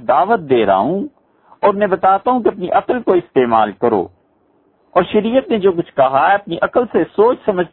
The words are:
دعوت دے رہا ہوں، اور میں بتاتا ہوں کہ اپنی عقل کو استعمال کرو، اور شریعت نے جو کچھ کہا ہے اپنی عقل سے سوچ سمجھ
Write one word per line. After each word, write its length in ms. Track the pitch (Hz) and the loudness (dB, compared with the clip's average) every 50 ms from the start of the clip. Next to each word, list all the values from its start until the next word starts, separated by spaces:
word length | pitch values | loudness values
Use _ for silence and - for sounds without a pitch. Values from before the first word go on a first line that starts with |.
| 127 107 | 0 0
دعوت 320 | 123 147 175 196 233 214 165 139 | 0 0 2 0 0 -2 0 0
دے 160 | 131 120 110 | 0 2 2
رہا 120 | 98 95 95 | 2 2 2
ہوں، 220 | 101 131 175 202 277 302 - _ _ _ _ _ _ _ - _ - | 0 0 -2 -4 -6 -8 -12 _ _ _ _ _ _ _ -8 _ 0
اور 100 | 196 202 | 0 0
میں 140 | 196 214 202 | 0 0 -2
بتاتا 420 | 175 180 - 190 190 196 - 247 | -2 0 0 0 0 0 0 -2
ہوں 80 | 254 254 | -2 0
کہ 60 | 214 233 | 0 -2
اپنی 200 | 202 196 180 175 - | -4 -4 -4 -4 -2
عقل 280 | 196 208 - 254 247 | -2 -2 -2 -4 -2
کو 120 | 226 - 196 | 0 0 0
استعمال 560 | 180 - - - 135 127 120 117 113 110 104 95 - | 0 -2 -2 0 0 0 2 2 2 2 0 -2 -2
کرو، 220 | - 120 110 101 85 85 - _ _ _ _ _ _ _ _ _ _ _ _ _ _ _ - | -2 0 0 0 -2 -4 -10 _ _ _ _ _ _ _ _ _ _ _ _ _ _ _ -2
اور 80 | 180 185 - | -2 -2 0
شریعت 380 | - 214 190 226 233 269 262 - | 0 -2 0 0 0 -2 0 0
نے 80 | 233 220 | -2 0
جو 120 | 175 196 | 0 0
کچھ 200 | 180 170 165 - - | 0 -2 -4 -4 -2
کہا 320 | - 135 131 135 139 151 175 | 0 0 2 2 0 2 2
ہے 60 | 196 | 0
اپنی 220 | 202 202 - 165 170 | 0 -2 -6 -6 -4
عقل 240 | - - - - 247 226 - | -4 -2 0 -2 -2 0 -2
سے 100 | 214 165 - - | -2 -2 -2 0
سوچ 220 | - 202 233 269 262 - | 0 2 2 0 0 -2
سمجھ 220 | - 202 180 175 160 | -4 -2 -2 -4 -4